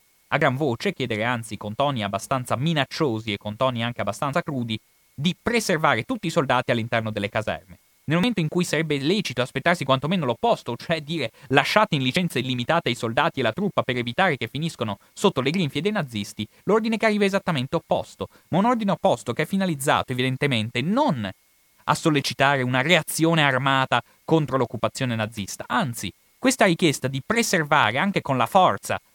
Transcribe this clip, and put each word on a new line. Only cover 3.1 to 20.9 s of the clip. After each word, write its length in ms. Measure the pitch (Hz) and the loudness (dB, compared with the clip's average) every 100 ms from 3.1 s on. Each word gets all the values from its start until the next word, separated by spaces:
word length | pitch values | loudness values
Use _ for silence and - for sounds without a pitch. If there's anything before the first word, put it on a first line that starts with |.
| 110 110 | 0 -4
e 20 | 101 | -6
con 180 | 104 107 | -6 -2
toni 280 | 131 117 | -2 0
anche 160 | 117 117 | -4 -4
abbastanza 420 | 101 - 147 170 | -6 -4 -4 -4
crudi, 380 | 165 135 117 107 - _ _ | -4 -4 -2 -4 -6 _ _
di 240 | - 160 - | -2 -2 0
preservare 640 | - 233 - 160 156 113 | -2 0 0 2 2 2
tutti 240 | - 262 165 | 0 -4 -2
i 20 | |
soldati 400 | 165 135 127 127 | 0 2 0 2
all'interno 400 | 120 110 117 110 | 0 0 -2 -2
delle 180 | 107 101 | -4 -2
caserme. 480 | 113 107 80 - 87 _ _ - | -2 -4 -6 -10 -20 _ _ -2
Nel 120 | 165 | 0
momento 220 | 247 208 | 0 0
in 80 | 156 | -2
cui 160 | 175 | -2
sarebbe 340 | 175 151 160 143 | 0 0 0 0
lecito 420 | 135 214 - - | 2 0 -2 -2
aspettarsi 420 | 123 139 170 180 | -2 -2 0 0
quantomeno 440 | 135 135 147 190 135 | 2 0 2 -2 -2
l'opposto, 500 | 117 233 190 - 120 | 0 0 0 -2 -8
cioè 240 | - 165 | -4 -4
dire: 300 | 147 165 120 - - | -2 -4 -6 -8 0
"Lasciate 460 | 135 139 214 214 | 2 4 2 2
in 80 | 147 | 2
licenza 360 | 127 180 175 131 | 0 0 0 -2
illimitata 520 | 131 123 120 165 139 | -2 -2 0 0 0
i 40 | |
soldati 460 | 120 113 120 160 139 | -2 -2 0 0 2
e 20 | |
la 100 | 117 | 0
truppa 300 | - 202 - | 0 -2 -2
per 140 | 113 123 | -2 -2
evitare 400 | 120 117 190 139 | -2 0 0 0
che 100 | 110 | -4
finiscono 520 | 135 160 - 110 98 _ | -6 -6 -4 -6 -6 _
sotto 260 | - 202 - | 0 0 2
le 100 | 127 | 0
grinfie 300 | 180 151 143 | 0 -2 0
dei 100 | 185 | -2
nazisti", 560 | 214 143 110 101 - 104 _ | -2 -4 -4 -6 -6 -8 _
l'ordine 340 | - 214 226 220 | 0 2 2 0
che 80 | 226 | 2
arriva 180 | 208 | 2
è 20 | 196 | 2
esattamente 500 | 190 - 151 127 165 | 0 -2 -2 -2 -4
opposto, 520 | - 135 - - 90 - _ | 0 -2 -2 -10 -12 -12 _
ma 100 | 160 | 2
un 80 | 226 | 2
ordine 240 | 247 208 | 2 0
opposto 420 | 160 190 127 - | 0 0 0 -2
che 100 | 117 | -4
è 40 | 156 | -2
finalizzato 640 | 190 190 147 139 120 - | 0 0 0 2 2 0
evidentemente 720 | 127 131 131 147 120 107 120 | -2 -2 0 0 0 -2 -2
non 460 | 147 | -2